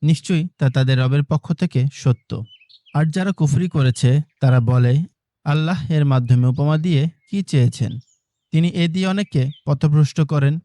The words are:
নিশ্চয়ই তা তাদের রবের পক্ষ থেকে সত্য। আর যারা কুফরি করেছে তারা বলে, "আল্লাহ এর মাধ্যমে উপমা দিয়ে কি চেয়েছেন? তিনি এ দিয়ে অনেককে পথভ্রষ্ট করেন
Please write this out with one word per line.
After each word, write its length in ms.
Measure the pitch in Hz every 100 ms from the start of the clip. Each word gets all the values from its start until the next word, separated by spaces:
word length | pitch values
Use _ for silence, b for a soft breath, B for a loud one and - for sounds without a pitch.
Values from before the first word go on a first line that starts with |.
নিশ্চয়ই 460 | 147 160 - 175 175 -
তা 120 | 135
তাদের 280 | 131 131 131
রবের 240 | 127 143
পক্ষ 300 | 143 151 -
থেকে 320 | 170 180 127 135
সত্য। 520 | - 131 117 - 117 110 - _ - _
আর 100 | 147 160
যারা 220 | 185 190
কুফরি 360 | 185 151 143 180
করেছে 520 | 156 131 113 123 139 151 -
তারা 200 | 135 127
বলে, 440 | 117 127 123 135 180 _ _ _
"আল্লাহ 480 | 151 147 160 185 123
এর 120 | 156
মাধ্যমে 440 | 143 131 120 123 123
উপমা 300 | 131 147 156
দিয়ে 300 | 175 147 160 - -
কি 120 | 202
চেয়েছেন? 560 | 185 147 120 - 110 123 - _ _ _ _
তিনি 180 | 160 170
এ 200 | 170 170
দিয়ে 180 | 175 190
অনেককে 440 | 196 202 151 131 - -
পথভ্রষ্ট 540 | 139 151 147 147 -
করেন 380 | 147 151 139 160